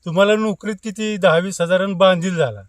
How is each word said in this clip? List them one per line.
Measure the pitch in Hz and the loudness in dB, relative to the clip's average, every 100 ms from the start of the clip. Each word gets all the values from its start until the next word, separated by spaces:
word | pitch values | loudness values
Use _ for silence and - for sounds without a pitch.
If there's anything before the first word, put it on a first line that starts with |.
| - | -2
तुम्हाला | 165 202 214 | 0 2 2
नोकरीत | 220 196 202 214 | 0 -4 -8 -10
किती | 220 208 214 214 | -10 -8 -6 0
दहा | 180 160 | 2 2
वीस | 185 180 | 0 -4
हजार | 170 185 | 0 0
आणि | 196 | 0
बांधील | 180 190 180 180 175 | 2 4 4 0 0
झाला | 139 104 | -2 -2